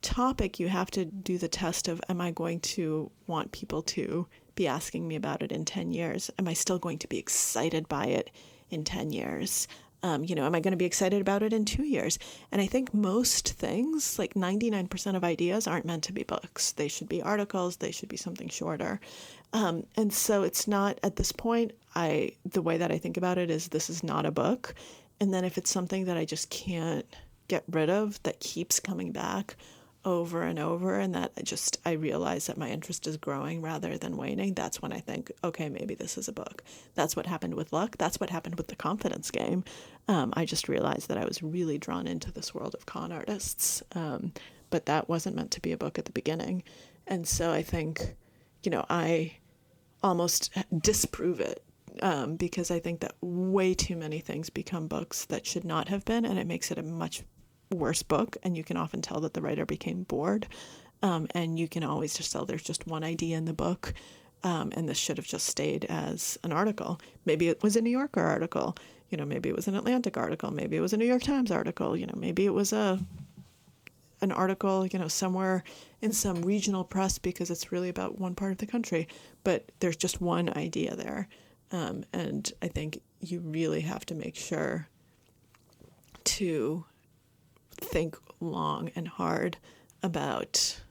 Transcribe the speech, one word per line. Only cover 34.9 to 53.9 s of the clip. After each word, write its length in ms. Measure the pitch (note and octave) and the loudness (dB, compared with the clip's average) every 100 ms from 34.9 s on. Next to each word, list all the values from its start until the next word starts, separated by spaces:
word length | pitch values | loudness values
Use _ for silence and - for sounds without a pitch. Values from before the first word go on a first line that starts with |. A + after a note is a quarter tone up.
I 80 | - | -8
think, 320 | - - - - | -6 -8 -8 -4
"Okay, 260 | F3 E3 D#3 | -4 -2 -6
maybe 240 | - - | -4 -6
this 240 | - F3 - | -6 -6 -6
is 100 | - | -6
a 60 | |
book." 300 | - - - - - - - | -8 -10 -12 -18 -20 -10 0
That's 200 | D#3 - | 0 0
what 120 | F3 | -2
happened 260 | E3 F3 | -4 -2
with 180 | D#3+ D#3 | -4 -2
Luck. 260 | D#3 G#3+ - | 0 -2 0
That's 200 | D#3+ - | -2 0
what 120 | F#3+ | -4
happened 240 | E3+ - E3+ | -4 -6 -6
with 120 | - | -8
The 80 | - | -4
Confidence 540 | - G#3 - - - | -2 0 -2 -2 -4
Game. 340 | - - F#3 - - - - - | -2 0 0 -2 -10 -18 -12 2
Um, 260 | F#3 B2 - | 4 4 2
I 100 | E3 | 0
just 220 | D#3+ - | 0 0
realized 400 | C#3 - - - | 2 2 0 -2
that 100 | - | -2
I 60 | - | -2
was 180 | - | -2
really 340 | D#3+ E3+ E3+ D3 | -4 0 0 -2
drawn 300 | - A#2+ E3 | -2 -4 -2
into 240 | E3 - | -4 -6
this 200 | - - | -8 -8
world 220 | - - | -6 -6
of 140 | - - | -8 -10
con 240 | - E3+ | -8 -6
artists, 720 | E3 - G#3 - - - - - | -6 -4 -4 -4 -2 0 0 -4
um, 400 | F3+ D#3+ C3 - - - - - | -4 -2 -2 -4 -8 -16 -20 -2
but 160 | E3+ - | -2 2
that 200 | D3+ - | 0 2
wasn't 280 | E3 F3 D#3+ | 0 0 -4
meant 160 | D#3+ | -4
to 100 | - | -2
be 100 | E3+ | -2
a 60 | E3 | -2
book 220 | - - | -2 -4
at 60 | - | -4
the 60 | |
beginning. 520 | - - D#3+ - F3+ - - - - - | -2 -2 -2 -2 -2 -4 -18 -20 -20 -4
And 220 | F#3 E3 | -2 0
so 240 | - E3+ | 2 2
I 100 | D#3 | 2
think, 540 | D#3+ E3+ D#3 D#3 - - - - _ _ | 2 0 0 -2 -6 -8 -20 -20 _ _
you 80 | - | 0
know, 140 | D3+ - | 0 2
I 460 | E3+ E3 E3 D#3+ - - _ _ _ _ _ | 2 4 4 2 -4 -20 _ _ _ _ _
almost 500 | G3+ F3 F3 - - - - E3+ | 2 4 4 2 0 -2 0 2
disprove 640 | F3+ G#3+ - - F3 D#3 | 4 4 2 2 0 2
it, 240 | E2+ - - _ - - | -2 -4 -10 _ -20 0
um, 360 | F#3 D3+ B2+ E3 | 2 2 0 0
because 340 | F3 - E3+ | 0 0 0
I 80 | E3+ | 0
think 220 | E3+ E3+ | 0 -2
that 120 | - - | -4 -4
way 540 | F3 F3 F#3 F#3+ F#3 F#3 | -2 0 4 6 6 4
too 200 | - | 2